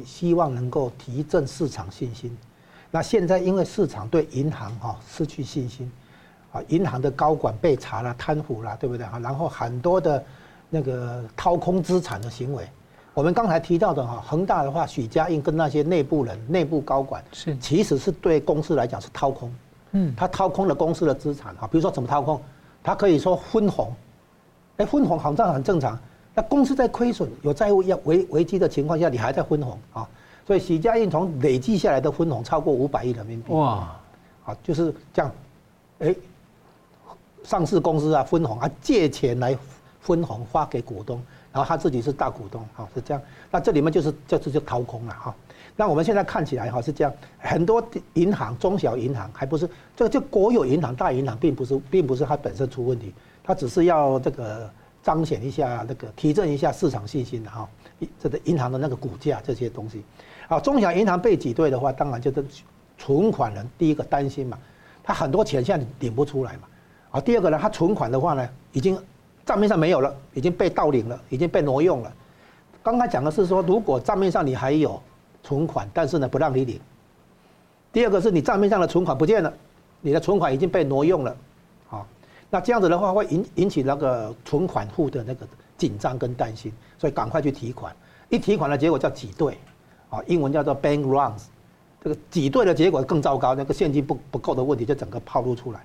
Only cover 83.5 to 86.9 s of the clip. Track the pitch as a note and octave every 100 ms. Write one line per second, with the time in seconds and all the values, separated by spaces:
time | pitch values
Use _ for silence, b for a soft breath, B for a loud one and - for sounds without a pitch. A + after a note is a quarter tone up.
83.5 | - G3 D#3+ C3 C#3+ C#3 B2 G#2+ A#2 -
84.5 | D3 F3+ C3 G#2+ - C#3 C3 A2+ B2+ G#2
85.5 | - b - D3 G2+ C#3+ B2+ B2+ B2 A#2
86.5 | A2 - - b